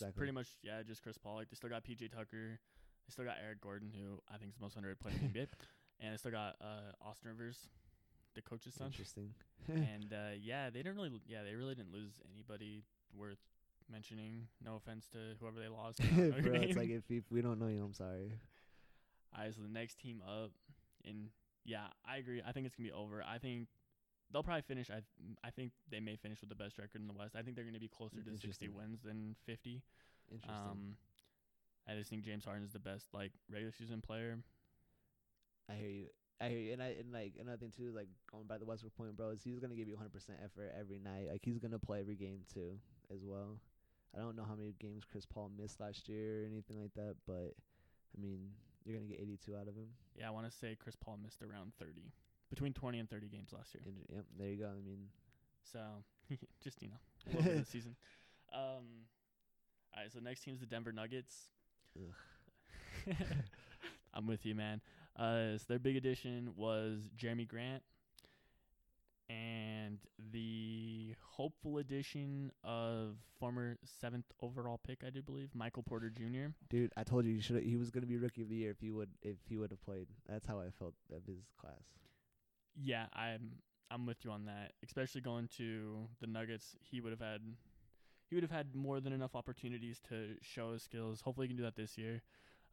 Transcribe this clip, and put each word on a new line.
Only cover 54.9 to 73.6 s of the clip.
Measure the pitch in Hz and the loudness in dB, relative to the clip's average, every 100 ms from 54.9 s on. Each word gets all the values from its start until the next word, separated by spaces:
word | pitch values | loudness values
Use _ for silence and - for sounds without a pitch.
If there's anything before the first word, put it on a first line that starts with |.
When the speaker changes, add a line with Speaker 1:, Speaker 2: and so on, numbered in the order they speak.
| 98 98 - - - - _ - | -8 -10 -14 -20 -20 -20 _ -12
Speaker 2:
So, | 117 107 104 107 _ - | -8 -8 -8 -14 _ -8
<laughs> | 127 - - | -8 -8 -12
just, | 139 - | -10 -8
you | 110 | -10
know, | 113 - - - | -10 -16 -12 2
a | |
little | 170 | 8
bit | 165 156 | 10 8
of | 135 | 4
the | |
Speaker 1:
<laughs> | |
Speaker 2:
season. | 120 117 120 - - - - - | -2 -6 -10 -16 -20 -20 -20 -8
Um, | 135 135 131 120 117 113 _ _ _ _ _ _ _ - - | -4 -2 -4 -8 -14 -18 _ _ _ _ _ _ _ -12 -6
all | |
right, | 107 | -6
so | 120 | -4
next | 120 127 | -4 -4
team | 143 131 | -4 -4
is | |
the | 120 | -2
Denver | 117 117 | 0 0
Nuggets. | 110 113 127 120 - - _ _ _ - 87 | -2 0 -2 -4 -10 -16 _ _ _ -14 -8
Speaker 1:
Ugh. | 87 92 - - - - - - - - 196 160 | -8 -8 -14 -20 -20 -20 -16 -12 -8 -4 2 2
Speaker 2:
<laughs> | 180 135 113 - - - - - - | 4 4 2 -4 -18 -10 -8 -10 -8
I'm | - 110 | 0 2
with | 110 113 | 4 4
you, | 107 | 2
man. | 107 107 - - - - | 2 0 -4 -16 -10 2
Uh, | 113 117 110 107 | 6 8 8 4
so | - | 4
their | 123 | 6
big | 131 135 | 8 8
addition | 127 123 127 120 120 117 | 6 4 2 0 -2 2
was | 110 110 110 107 107 110 | 4 6 4 2 -2 -2
Jeremy | 117 117 113 | 2 2 2
Grant | 117 123 135 - - _ - - - - - _ _ _ _ _ _ - | -2 -2 -4 -8 -20 _ -20 -20 -20 -20 -20 _ _ _ _ _ _ -6
and | 113 113 113 110 110 107 104 - - 110 | -2 0 0 2 0 0 -2 -6 -12 -4
the | 113 113 113 110 113 113 113 110 110 | 0 2 2 2 0 0 -2 -2 -6
hopeful | - - 151 - 151 147 | -6 0 0 0 0 2
addition | 135 139 139 147 139 139 139 - | 4 2 2 0 0 2 0 -2
of | - 117 117 113 110 110 - - | 0 2 4 4 2 -2 -10 -2
former | 123 123 | 2 4